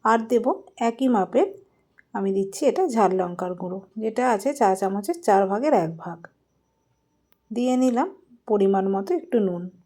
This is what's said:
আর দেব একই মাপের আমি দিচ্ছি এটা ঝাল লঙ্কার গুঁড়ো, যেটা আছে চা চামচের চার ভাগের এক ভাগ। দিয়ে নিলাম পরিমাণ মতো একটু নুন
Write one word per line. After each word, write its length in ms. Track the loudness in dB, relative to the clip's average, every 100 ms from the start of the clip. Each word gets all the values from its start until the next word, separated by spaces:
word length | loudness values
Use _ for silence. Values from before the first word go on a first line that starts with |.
| 2
আর 140 | 0 2
দেব 180 | 0 0 -4 -8 -4 -4
একই 200 | 0 0
মাপের 380 | 2 2 0 0 -4 _ _ _ _ _
আমি 160 | -6 -2
দিচ্ছি 300 | -2 -4 0 0
এটা 180 | 0 0
ঝাল 240 | 2 2 2
লঙ্কার 340 | -4 -4 -8 -6
গুঁড়ো, 180 | -8 -10 -12 -8
যেটা 260 | -4 0 0
আছে 180 | 0 -2
চা 160 | 2 2 2
চামচের 420 | -2 -2 -4 -2 2
চার 160 | 4 4
ভাগের 260 | 0 2
এক 180 | 2 0 -6
ভাগ। 220 | -14 -14 -20 _ _ _ _ _ _ _ _ _ _ _ _
দিয়ে 220 | -4 0 2
নিলাম 320 | 2 2 -2 -6 _ _ -2
পরিমাণ 380 | 2 4 2 0
মতো 200 | -2 -2
একটু 240 | -4 0 0
নুন 240 | 0 -4 -10 _